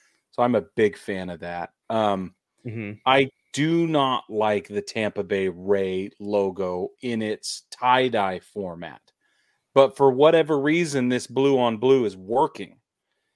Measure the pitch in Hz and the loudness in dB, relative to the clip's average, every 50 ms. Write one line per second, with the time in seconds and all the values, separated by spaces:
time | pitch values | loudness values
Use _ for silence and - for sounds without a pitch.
0 | _ _ _ _ _ _ _ - 120 123 120 107 - - _ - 110 104 101 - | _ _ _ _ _ _ _ 0 0 2 2 0 -2 -2 _ 2 2 2 0 -4
1 | - - 101 92 92 90 87 85 - 87 87 85 87 - _ _ _ - 117 113 | -8 -8 -8 -6 -8 -8 -10 -10 -10 -10 -8 -8 -10 -12 _ _ _ -4 -2 0
2 | 107 104 98 95 92 85 - _ _ _ _ _ - 120 107 117 107 101 110 - | 0 0 0 -2 -4 -8 -12 _ _ _ _ _ -14 -12 -10 -10 -10 -12 -12 -2
3 | - 131 131 139 139 131 - _ _ _ - 135 147 160 165 170 170 160 160 147 | 2 4 4 4 4 0 -4 _ _ _ -4 -2 0 0 2 0 0 0 0 0
4 | 139 131 127 - - - 107 107 107 107 107 101 101 - 104 104 101 - - 117 | 0 0 -2 -4 -6 -6 -2 0 0 0 0 -2 -4 -6 -8 -8 -8 -6 -4 -4
5 | 107 104 - 104 98 92 104 98 95 95 85 87 90 98 101 98 98 92 92 92 | -4 -4 -4 -6 -4 -2 -2 -2 -2 -2 -4 -4 -2 0 0 0 0 -2 -2 -4
6 | 98 104 - - 104 101 104 101 98 98 90 95 95 90 90 90 92 - - _ | -6 -8 -10 -12 -6 -2 0 0 0 0 -2 -4 -4 -4 -4 -6 -6 -8 -10 _
7 | - 123 117 110 110 107 107 - - - - - - _ - - 123 123 127 131 | -8 -6 -4 -4 -4 -4 -6 -6 -8 -10 -12 -12 -14 _ -10 -2 0 2 4 4
8 | 131 127 117 107 98 95 92 87 - _ - 107 98 90 85 85 85 80 65 - | 2 2 0 0 -2 -2 -4 -8 -12 _ -12 -10 -10 -10 -10 -12 -14 -14 -16 -18
9 | _ _ _ _ _ _ _ _ _ _ _ _ _ _ - 135 139 131 - - | _ _ _ _ _ _ _ _ _ _ _ _ _ _ 4 4 4 4 4 4
10 | 139 135 127 127 143 160 170 165 156 147 156 143 135 147 156 170 175 156 139 135 | 4 4 6 6 6 6 6 4 2 2 0 0 2 2 2 0 0 -2 -2 -2
11 | 123 123 127 123 - - 120 131 135 139 139 127 123 120 113 104 120 131 135 135 | 0 0 0 -2 -4 -4 -2 0 2 2 2 2 2 0 0 0 2 4 4 4
12 | 120 104 95 92 92 95 113 127 156 143 - 110 98 - - _ _ _ _ _ | 2 0 -4 -8 -8 -2 0 0 0 0 -2 -8 -16 -16 -18 _ _ _ _ _
13 | _ _ _ _ _ _ _ | _ _ _ _ _ _ _